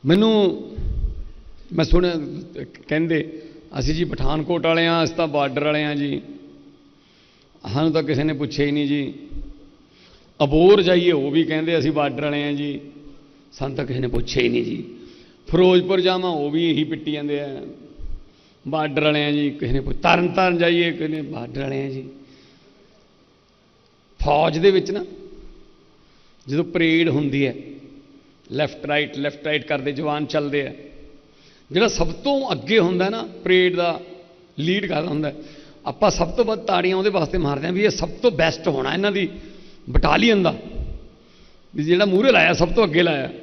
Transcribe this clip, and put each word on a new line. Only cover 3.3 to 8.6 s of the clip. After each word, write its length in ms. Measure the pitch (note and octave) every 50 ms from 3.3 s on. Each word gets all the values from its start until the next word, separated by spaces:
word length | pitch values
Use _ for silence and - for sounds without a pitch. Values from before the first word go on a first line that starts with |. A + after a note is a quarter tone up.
| - - - - - - - - - C3+
"ਅਸੀਂ 160 | B2+ C#3+ D#3
ਜੀ 80 | E3 F3
ਪਠਾਨਕੋਟ 640 | D3 - - B2 C3+ D3+ D#3 D3 D3+ F3 E3+ C3+
ਵਾਲੇ 220 | E3 E3 E3 E3
ਹਾਂ, 160 | E3 E3 E3 E3
ਅਸੀਂ 120 | E3 E3
ਤਾਂ 120 | F3 E3+
ਬਾਰਡਰ 360 | D#3 C#3+ D3 C#3+ C#3 B2+ C#3+ D3
ਵਾਲੇ 200 | D3+ D3+ D3+ D3+
ਹਾਂ 120 | D3 D3
ਜੀ, 260 | C#3+ C#3+ C#3+ C#3+ - - - - - - - - - - - - _ _ _ _ _ _ _ _ _ _ _ _ _ _ _ _ - - G2+ G2+
ਸਾਨੂੰ 180 | C#3+ D#3 E3
ਤਾਂ 120 | D3+ D#3+ D3+
ਕਿਸੇ 200 | C3+ D3+ B2 D3
ਨੇ 100 | D#3 D3+
ਪੁੱਛਿਆ 320 | C3+ D3 - - C#3+